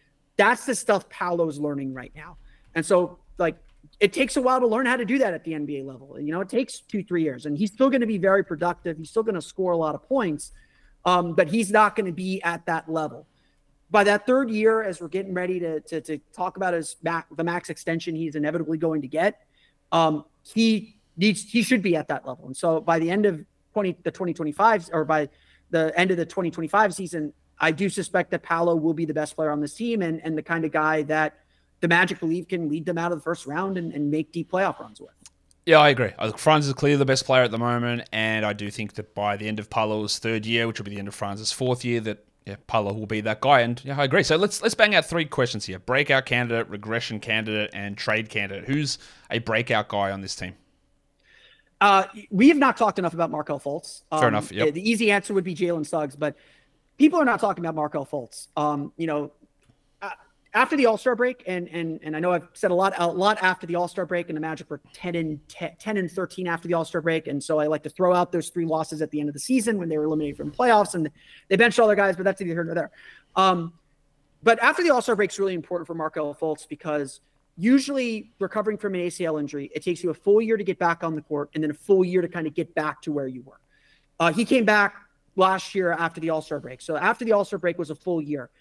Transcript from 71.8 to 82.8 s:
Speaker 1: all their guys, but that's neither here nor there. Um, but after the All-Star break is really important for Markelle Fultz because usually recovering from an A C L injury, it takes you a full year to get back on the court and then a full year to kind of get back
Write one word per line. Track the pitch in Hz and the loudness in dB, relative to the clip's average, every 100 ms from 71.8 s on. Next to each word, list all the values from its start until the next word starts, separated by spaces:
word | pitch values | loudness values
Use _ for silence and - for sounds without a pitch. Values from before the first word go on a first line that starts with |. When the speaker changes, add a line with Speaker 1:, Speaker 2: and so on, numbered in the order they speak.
Speaker 1:
all | 220 | 6
their | 202 | 6
guys, | 196 | 2
but | 175 | 2
that's | 190 190 | -2 -2
neither | 180 | -4
here | 165 | -4
nor | 165 165 | -2 -4
there. | - - - - _ | -6 -10 -20 -20 _
Um, | 185 190 180 170 - _ _ _ _ _ _ | 2 2 2 -2 -12 _ _ _ _ _ _
but | 233 226 | 2 4
after | 247 311 | 4 4
the | 339 | 4
All-Star | 254 240 202 | 4 2 2
break | 202 | 0
is | - | 0
really | 196 | -2
important | 180 - 175 165 | -2 -6 -8 -6
for | |
Markelle | 165 156 165 147 | -6 -6 -4 -6
Fultz | 147 160 151 - | -4 -4 -4 -8
because | 151 165 151 135 - _ _ _ - | -10 -4 -4 -4 -10 _ _ _ -2
usually | 208 269 269 277 240 220 - _ | 4 4 4 -2 -2 -4 -8 _
recovering | 190 214 208 208 | -4 -2 -2 -2
from | 208 | -4
an | 185 | -2
A | 175 | -4
C | - | -4
L | 165 151 | -4 -2
injury, | 143 147 139 | -4 -8 -8
it | 156 | -6
takes | - 170 | -4 -4
you | 175 | -4
a | |
full | 151 202 208 | -2 4 4
year | 226 220 | 4 0
to | |
get | 190 180 | 0 0
back | 170 170 | 0 0
on | 165 | -2
the | 156 | -6
court | - 147 143 | -4 -6 -4
and | 156 | -4
then | 156 | -4
a | |
full | 147 - 190 | -6 4 4
year | 180 180 | 4 2
to | 170 | 0
kind | 175 160 | -4 -4
of | |
get | 156 151 | -4 -4
back | - | -2